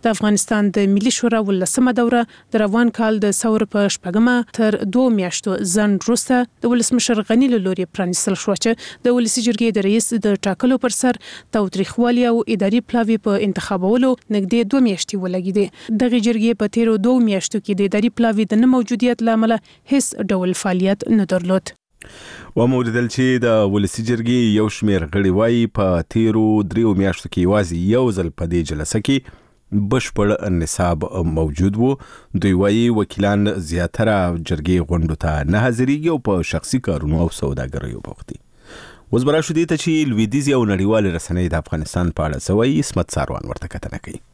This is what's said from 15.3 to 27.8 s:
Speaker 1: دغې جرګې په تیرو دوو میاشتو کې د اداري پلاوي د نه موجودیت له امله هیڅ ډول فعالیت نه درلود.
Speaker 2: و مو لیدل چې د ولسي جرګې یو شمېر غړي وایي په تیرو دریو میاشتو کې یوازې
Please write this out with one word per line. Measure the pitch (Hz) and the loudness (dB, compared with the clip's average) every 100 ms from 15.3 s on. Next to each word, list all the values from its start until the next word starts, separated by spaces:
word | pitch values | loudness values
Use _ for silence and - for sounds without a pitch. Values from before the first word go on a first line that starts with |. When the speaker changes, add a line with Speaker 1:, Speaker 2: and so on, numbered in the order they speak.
| 185 185 196 196 - - 214 | -4 -2 0 -2 -4 -6 0
Speaker 1:
دغې | 247 240 220 | 2 2 2
جرګې | 233 226 233 | 2 0 0
په | 208 - | -2 0
تیرو | 226 220 220 | 2 2 2
دوو | 254 226 | 4 2
میاشتو | 196 - 208 | 0 -2 -6
کې | - 196 | -4 -2
د | 202 | 0
اداري | 208 226 - | 2 0 2
پلاوي | 233 208 214 | 0 2 0
د | 214 | 2
نه | 254 | 4
موجودیت | 254 220 240 247 240 226 | 4 0 0 0 0 0
له | 220 | 2
امله | 226 226 _ - - | 2 0 _ -20 -2
هیڅ | 277 240 - 202 | 0 0 -4 -2
ډول | 190 180 185 | -2 -2 -2
فعالیت | 196 180 185 202 - 220 | -2 0 0 0 0 0
نه | 190 | 2
درلود. | 185 175 185 - - _ _ - - - - - - | -2 0 -2 -2 -20 _ _ -20 -20 -20 -20 -8 0
Speaker 2:
و | 120 | 2
مو | 131 117 | 2 0
لیدل | 117 120 - | 0 -2 0
چې | 127 127 | 2 2
د | 117 110 101 | 2 2 2
ولسي | 101 98 - 113 | 0 -2 -4 -2
جرګې | 120 117 123 117 104 | -2 0 2 4 2
یو | 107 - | 0 0
شمېر | 107 98 80 | 0 0 0
غړي | 101 98 92 | 0 2 2
وایي | 113 120 113 - | 2 2 0 0
په | 95 87 82 113 | 0 0 0 0
تیرو | 113 110 110 107 101 | 2 2 2 2 0
دریو | 113 113 95 | 0 2 2
میاشتو | 98 85 - | 0 -2 -6
کې | - 90 | 0 2
یوازې | 104 90 85 | 2 0 -2